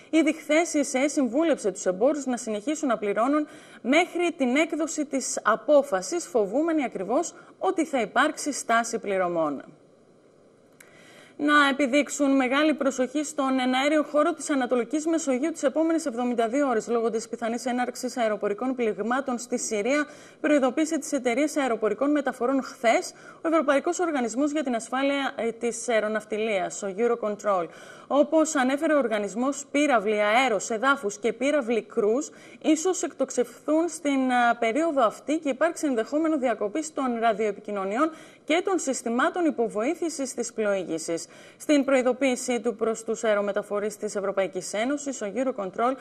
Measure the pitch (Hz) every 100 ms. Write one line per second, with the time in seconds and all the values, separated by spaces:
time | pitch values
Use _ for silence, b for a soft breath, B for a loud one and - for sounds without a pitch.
0 | B 320 294 302 - 302 339 302 277 262
1 | 294 294 247 247 330 233 202 185 185 185
2 | 254 311 262 240 226 208 208 311 277 220
3 | 208 202 247 302 302 B B B 226 294
4 | 359 349 349 339 254 269 330 320 311 -
5 | 277 269 - - - 220 - 294 277 190
6 | 185 339 - 240 196 240 330 311 247 180
7 | 185 262 339 B B - 381 370 302 269
8 | 214 233 302 302 302 - - 226 233 226
9 | 202 190 180 170 156 139 - - _ -
10 | _ _ _ _ - _ _ B B B
11 | B B B - 294 294 277 269 277 294
12 | 285 - 285 269 254 269 311 302 269 254
13 | 247 294 294 - 269 262 254 262 285 302
14 | 285 294 311 320 - 277 247 247 233 311
15 | 311 320 277 254 320 320 285 302 330 330
16 | 294 226 247 233 233 269 285 226 - 233
17 | 226 220 - 226 226 240 254 247 247 -
18 | 254 247 220 208 208 202 254 254 226 196
19 | 208 254 269 240 - 247 - 214 220 294
20 | 294 B B B 302 294 254 254 311 320
21 | - 285 247 233 302 302 262 220 214 208
22 | 285 294 269 247 240 269 - - 226 302
23 | 349 B B B 330 320 285 277 349 349
24 | 339 285 233 226 294 302 269 226 233 262
25 | 277 277 269 - 226 226 240 220 - 220
26 | 208 214 - 214 220 196 175 - 202 190
27 | 240 233 214 208 208 190 165 B B B
28 | - 269 294 320 311 285 254 277 311 294
29 | 240 214 202 190 262 277 - 277 294 240
30 | 202 208 208 226 262 196 - 220 262 277
31 | 202 - 233 226 262 302 226 226 - -
32 | 202 240 302 B B B - 311 370 359
33 | 311 - 269 - 240 - - 311 339 -
34 | 285 269 262 247 240 233 233 233 330 277
35 | 220 - - 320 285 254 330 - 311 233
36 | 220 294 320 311 247 214 208 311 311 -
37 | 262 233 226 202 220 202 - 202 190 226
38 | 320 B B B - 320 359 349 277 254
39 | 233 240 311 359 320 240 226 196 240 349
40 | 330 285 262 - 233 - 208 196 160 160
41 | - 165 - B B B - 285 277 269
42 | 247 247 277 247 - 240 233 208 220 220
43 | - 220 226 208 202 202 202 202 208 202
44 | 208 202 196 190 185 185 175 202 240 285
45 | 285 254 208 202 262 233 185 - 233 262